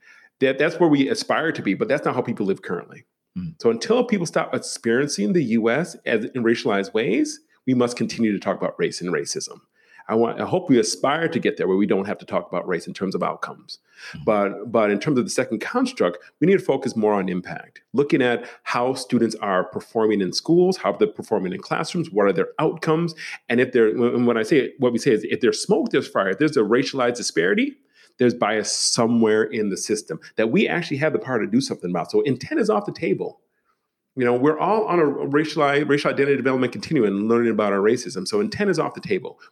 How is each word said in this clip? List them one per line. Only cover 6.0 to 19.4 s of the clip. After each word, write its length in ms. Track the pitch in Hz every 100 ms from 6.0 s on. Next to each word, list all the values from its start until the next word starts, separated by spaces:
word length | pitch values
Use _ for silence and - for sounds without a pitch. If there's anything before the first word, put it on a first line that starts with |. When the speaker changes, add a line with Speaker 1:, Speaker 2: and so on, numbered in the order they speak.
| -
Speaker 1:
as 180 | 117 120
in 160 | 131
racialized 500 | 113 117 127 98 98
ways, 460 | 110 127 170 302 - _ _ -
we 80 |
must 220 | 123 120 120
continue 360 | 117 - 113
to 60 | 98
talk 180 | 104 90
about 220 | 90 -
race 220 | 82 -
and 100 | 90
racism. 480 | 80 73 - - - _ _ _ - -
I 60 |
want, 260 | 110 117 110
I 40 |
hope 260 | 101 175 185
we 80 | 123
aspire 480 | 107 - 135 156 165
to 120 | 120
get 160 | 98 -
there 100 | 90
where 100 | 95
we 80 |
don't 200 | 101 98 98
have 120 | 95
to 60 |
talk 220 | - 104 -
about 200 | 90 87
race 180 | 85 -
in 80 |
terms 220 | - 98 90
of 80 |
outcomes. 560 | 85 80 78 - - - _ _ -
Speaker 2:
Mm-hmm. 120 | -
Speaker 1:
But, 460 | 92 104 98 95 117
but 200 | 113 104
in 80 | 101
terms 180 | 156 131
of 60 |
the 60 | 98
second 280 | - 123 107
construct, 580 | - 247 262 - 90 - - -
we 60 | 170
need 120 | 196
to 40 |
focus 300 | - 135 131
more 180 | 110 107
on 140 | 104 95
impact, 520 | 90 - 80 - - _
looking 300 | 117 143 151
at 260 | 123 117 - -
how 320 | - 123 127
students 400 | 131 - 123 113 -